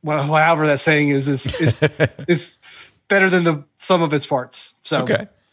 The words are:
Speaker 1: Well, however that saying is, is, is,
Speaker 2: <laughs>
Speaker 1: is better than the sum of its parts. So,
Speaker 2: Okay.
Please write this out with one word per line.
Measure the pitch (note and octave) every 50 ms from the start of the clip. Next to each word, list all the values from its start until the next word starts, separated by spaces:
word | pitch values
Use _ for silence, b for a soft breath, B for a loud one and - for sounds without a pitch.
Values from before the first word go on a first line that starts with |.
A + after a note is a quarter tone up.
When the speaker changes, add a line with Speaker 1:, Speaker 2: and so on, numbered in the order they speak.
| -
Speaker 1:
Well, | D3+ D3+ D3+ C3+
however | D3 D#3 D#3 D#3 E3 E3+ D3+ D#3
that | D3+ C#3+ C3+
saying | - D#3+ D#3 D3 D3 C#3+
is, | C#3+ C#3 C3+ C#3+
is, | C#3+ B2+ - - -
is, | - E3 C#3+ - - - D3 - - D#3+
Speaker 2:
<laughs> | - - - C#3+ D#3+
Speaker 1:
is | F3 D3 - - - B B B B B B B B B B _
better | G3+ G3 F#3+ F#3+
than | F3+ F#3 E3+
the | E3+ D#3+ C#3+ C#3+ _ _
sum | _ - - F#3 F3 E3
of | D3+ D3+
its | C#3+ -
parts. | - D3 C3 B2 - - - - - _ _ _
So, | - D#3+ C#3
Speaker 2:
Okay. | B2+ A#2+ A2 - - - _ _ _ _